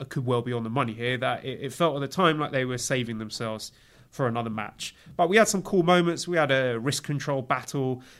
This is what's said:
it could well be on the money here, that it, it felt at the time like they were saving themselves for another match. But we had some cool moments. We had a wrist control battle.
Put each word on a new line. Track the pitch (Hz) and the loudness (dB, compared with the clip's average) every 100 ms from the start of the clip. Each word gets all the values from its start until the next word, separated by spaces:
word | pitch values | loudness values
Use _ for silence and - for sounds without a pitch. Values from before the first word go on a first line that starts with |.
it | 139 | -8
could | 147 123 | -4 0
well | 120 | 0
be | 120 | 0
on | 120 | -4
the | 113 | -4
money | 131 117 | -2 -2
here, | 113 120 127 | -4 -4 -2
that | 127 117 | -2 -4
it, | 131 117 | -6 -8
it | 127 | -8
felt | 123 170 | 0 0
at | 143 | 0
the | 139 | -4
time | - 170 151 | 2 2 2
like | 147 | -2
they | 135 | -2
were | 127 123 | -2 -4
saving | - 131 117 110 | -2 -2 -2 -6
themselves | 107 - 113 110 - _ _ _ _ | -8 -8 -8 -8 -12 _ _ _ _
for | - 127 | -4 -2
another | 117 113 | -2 -4
match. | 107 104 - - - - - | -6 -8 -10 -14 -14 -8 2
But | 170 | 6
we | 214 | 8
had | 208 | 6
some | 190 | 2
cool | - 190 | 0 4
moments. | 170 180 170 160 170 | 6 6 4 0 -2
We | 170 | 0
had | 143 | 2
a | 135 127 117 | 2 2 0
wrist | 131 - | -2 -4
control | - 143 147 135 | -4 -4 -2 -4
battle. | 123 131 - 143 131 127 - | -2 -4 -4 -2 -2 -4 -8